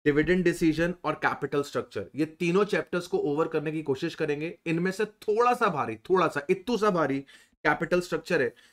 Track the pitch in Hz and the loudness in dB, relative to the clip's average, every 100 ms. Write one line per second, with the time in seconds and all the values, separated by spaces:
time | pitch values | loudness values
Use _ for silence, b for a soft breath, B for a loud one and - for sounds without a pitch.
0 | 147 147 151 185 170 160 165 151 170 - | 0 2 2 2 2 2 2 2 -2 -2
1 | 147 156 170 - 143 143 143 131 113 110 | -6 -2 -2 -2 -4 -2 -2 -4 -6 -8
2 | 90 123 156 - 175 180 202 180 151 180 | -8 -4 -6 -2 0 2 2 0 -2 -4
3 | 175 180 151 147 165 156 147 156 151 131 | -2 -2 0 0 0 -2 -2 -4 -2 -2
4 | 170 - 156 147 160 180 - 165 180 190 | -2 -4 -4 -2 -6 -8 -4 0 0 -2
5 | 208 - - 214 240 240 220 151 117 110 | -4 -6 -2 2 4 4 2 0 -4 -4
6 | - 185 160 143 - 185 - 233 214 175 | 0 2 2 0 0 -2 0 0 2 2
7 | 147 139 139 B B B 156 151 160 180 | 0 -2 -6 B B B 0 0 2 0
8 | 180 160 - 165 120 - b | 0 -4 -2 0 0 -4 b